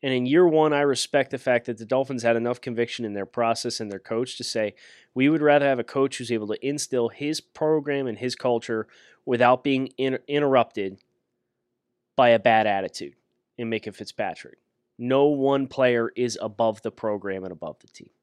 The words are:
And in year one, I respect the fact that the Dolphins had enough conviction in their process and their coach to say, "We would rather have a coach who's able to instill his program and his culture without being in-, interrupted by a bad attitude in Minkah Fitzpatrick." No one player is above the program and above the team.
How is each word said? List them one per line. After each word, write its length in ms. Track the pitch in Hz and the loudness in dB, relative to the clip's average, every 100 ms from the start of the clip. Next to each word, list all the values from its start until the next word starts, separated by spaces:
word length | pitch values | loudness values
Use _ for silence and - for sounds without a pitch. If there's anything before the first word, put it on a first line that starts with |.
And 100 | 139 | -2
in 140 | 127 127 | -2 2
year 220 | 156 180 | 4 6
one, 240 | 156 156 | 4 2
I 80 | 143 | 2
respect 500 | 143 127 - 143 135 | 2 0 0 0 0
the 80 | 131 | -4
fact 280 | - 120 120 | 0 0 0
that 120 | 107 | -10
the 60 | |
Dolphins 400 | 110 131 135 131 | -2 -2 -2 -2
had 120 | 117 117 | 0 2
enough 240 | 117 123 | 0 -4
conviction 440 | - 117 117 - | -6 -4 -4 -4
in 80 | 113 | -8
their 140 | 101 98 | -6 -8
process 520 | - 117 113 123 - | -2 -2 0 -4 -6
and 120 | 107 | -8
their 100 | 98 | -10
coach 360 | - 113 127 - | -6 -6 -4 -8
to 80 | |
say, 300 | 120 113 107 - - - _ | -8 -4 -4 -6 -20 -20 _
"We 140 | - 139 | 0 2
would 140 | 160 | 4
rather 240 | 151 147 143 | 4 4 4
have 120 | 131 | 0
a 60 | |
coach 340 | 113 139 135 - | -2 0 -2 -2
who's 140 | 117 | -4
able 160 | 117 104 | -4 -4
to 180 | 107 131 | -6 -4
instill 420 | 147 - 127 117 | -6 -4 -2 -2
his 300 | - 147 156 | -4 -6 -8
program 680 | _ - 156 156 143 139 131 | _ -4 0 0 -2 -4 -4
and 100 | 104 | -6
his 160 | 127 | -8
culture 540 | 123 131 117 - 113 107 _ _ _ | -4 -2 -2 -2 -6 -6 _ _ _
without 380 | - 120 123 127 | -4 4 6 4
being 260 | 143 135 135 - | 2 -2 -2 -4
in-, 220 | 131 131 - | -2 -2 -2
interrupted 720 | 143 147 135 113 - 95 95 _ _ _ _ _ _ _ _ _ _ _ - | 0 4 4 2 -2 -6 -8 _ _ _ _ _ _ _ _ _ _ _ 4
by 140 | 123 | 6
a 80 | 117 | 6
bad 260 | 107 110 107 | 6 4 2
attitude 480 | 98 95 - 73 _ _ _ _ - | 0 -4 -8 -14 _ _ _ _ -10
in 140 | 117 | -6
Minkah 240 | 110 107 | -6 -6
Fitzpatrick." 640 | 98 104 - 101 80 - _ _ _ _ _ | -12 -16 -8 -8 -8 -16 _ _ _ _ _
No 280 | 120 135 143 | -2 2 4
one 400 | 143 135 139 135 | 2 0 0 -2
player 440 | - 127 120 117 | 0 2 2 -2
is 240 | - 123 110 | -4 -4 -4
above 420 | 107 104 113 104 | -10 -2 -2 0
the 80 | 113 | -8
program 540 | - 110 104 98 95 | -6 -6 -4 -6 -8
and 80 | 92 | -10
above 260 | 85 82 - | -12 -14 -14
the 80 | _ | _
team. 220 | - - _ | -20 -20 _